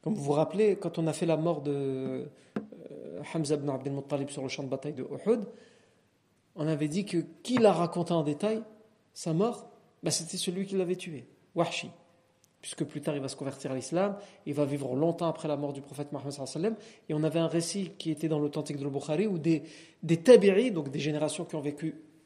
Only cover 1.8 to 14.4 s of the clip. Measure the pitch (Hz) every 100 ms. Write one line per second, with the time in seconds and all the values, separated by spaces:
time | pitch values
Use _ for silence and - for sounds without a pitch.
1.8 | 139 131 131 127 123 - - - - -
2.8 | - - - 85 147 165 143 151 143 135
3.8 | 135 139 135 143 139 - 131 - 135 156
4.8 | 147 151 - - 196 240 196 - - -
5.8 | _ _ _ _ _ _ _ - 156 151
6.8 | 151 170 196 170 160 - - 247 214 165
7.8 | 170 175 165 170 147 147 208 220 - -
8.8 | - _ _ - 175 160 226 226 - -
9.8 | _ _ - - 165 185 - 180 196 190
10.8 | 180 185 180 143 - - _ 165 165 -
11.8 | - - _ _ _ _ _ _ - -
12.8 | 143 151 147 147 135 - 139 131 139 131
13.8 | - 170 202 196 - -